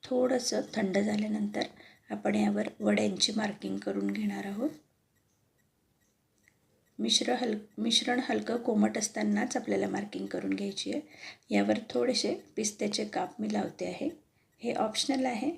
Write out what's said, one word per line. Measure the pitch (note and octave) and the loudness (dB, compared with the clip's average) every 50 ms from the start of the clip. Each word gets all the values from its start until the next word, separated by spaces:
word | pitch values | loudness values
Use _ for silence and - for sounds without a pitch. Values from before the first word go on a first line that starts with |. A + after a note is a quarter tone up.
| - | -6
थोडंसं | - C4 B3 B3+ B3+ C4 B3 A#3+ - A3 G#3 G#3 - - | 0 2 2 4 4 2 2 0 0 -2 -2 -2 -2 -2
थंड | G#3+ G#3 F#3+ F#3+ G3+ | 0 0 2 2 2
झाल्यानंतर | G3+ G#3+ G#3+ G#3 G#3+ G#3+ G#3+ G#3+ G#3 G#3 - G#3+ - - - - - - - _ _ - | 2 4 2 0 0 0 0 0 0 -2 0 -2 -4 -4 -6 -16 -20 -20 -20 _ _ -8
आपण | - - - G#3 - | -8 -2 0 2 4
यावर | - - - G2+ G#2 G#3+ G#3 - - | 4 4 4 4 2 0 -2 -4 0
वड्यांची | G#3+ G#3 G#3 G#3 G#3+ G3+ F#3+ F3 - - G#3 | 2 4 4 6 4 2 2 2 0 2 2
मार्किंग | G#3 G#3+ G#3 - - - G3 F#3+ G3+ | 0 0 0 -2 -4 -6 -4 -4 -4
करून | G#3 G#3 G3 G3+ G3 G3+ | -4 -2 -2 0 0 0
घेणार | G3+ G#3 G#3+ G3+ G3 G3 G3+ | 0 0 0 -2 -2 -2 -4
आहोत. | G3+ G3+ G#3 A#3+ D#4 D#4 - _ _ _ _ _ _ _ _ _ _ _ _ _ _ _ _ _ _ _ _ _ _ _ _ _ _ _ _ _ _ _ _ _ _ _ _ _ _ _ _ _ _ _ - | -6 -4 -2 -2 -2 -4 -6 _ _ _ _ _ _ _ _ _ _ _ _ _ _ _ _ _ _ _ _ _ _ _ _ _ _ _ _ _ _ _ _ _ _ _ _ _ _ _ _ _ _ _ -4
मिश्र | G#3+ A3+ A3 - - - B3 | 0 2 4 4 4 2 0
हल-, | - B3+ A#3 G#3+ G#3 - - _ - | 0 0 -2 -2 -2 -6 -10 _ -4
मिश्रण | G#3+ A#3 - - - - B3 B3+ B3 | 0 2 2 2 2 2 0 0 0
हलकं | - A#3+ G#3+ G#3+ - A3+ A#3+ | 0 0 -2 0 -2 -4 -2
कोमट | A#3 - A3+ G#3+ G#3 A3 - A#3 | 0 2 4 4 4 4 2 0
असतानाच | G#3 - - A3 G#3+ G#3+ G#3 G3+ A#3 B3+ - C4 | -4 -4 -4 -2 0 2 2 2 0 0 -2 -4
आपल्याला | - - G3+ G3 G3 G3 | -2 0 0 0 0 0
मार्किंग | G3 G3 G3+ G#3 - - G3 G3 | -2 -4 -6 -6 -8 -8 -8 -6
करून | - F3+ G3+ - - | -6 -6 -2 -2 -2
घ्यायची | F#3+ G3+ G3+ G3 - - G3 | -2 -2 -4 -6 -6 -6 -4
आहे. | G#3+ D4 D4+ - - - - - - - _ _ | -4 -6 -6 -8 -18 -18 -18 -18 -18 -18 _ _
यावर | G#3+ G3+ G3+ G#3 G#3+ G#3+ - - | 2 2 4 4 2 0 0 -2
थोडेसे | - B3 A#3+ B3+ B3 - - G#3+ D#4 G4 - - _ | 0 0 2 2 2 2 0 0 -2 -4 -6 -10 _
पिस्त्याचे | - G#3+ G#3 - - A3 G#3 G#3 - G#3+ | -4 -4 -4 -2 -2 -4 -2 -2 -2 -4
काप | G#3+ - F#3 F#3 - - - | -2 -2 -4 -4 -4 -4 -6
मी | G#3+ G#3+ G#3 | -4 -2 0
लावते | G#3 G3 - - - F#3 | -2 -2 -2 -4 -6 -6
आहे, | F3+ F3+ - - D4+ E4+ - _ _ _ _ _ _ _ _ | -6 -6 -4 -4 -6 -6 -8 _ _ _ _ _ _ _ _
हे | - A#3 - | -4 -4 0
ऑप्शनल | - - G#3+ G#3+ - - - C4+ C4 C4 | 0 0 0 2 0 0 2 2 2 2
आहे. | B3+ B3 G#3+ B3+ D4 F4 | 2 0 0 -2 -2 -2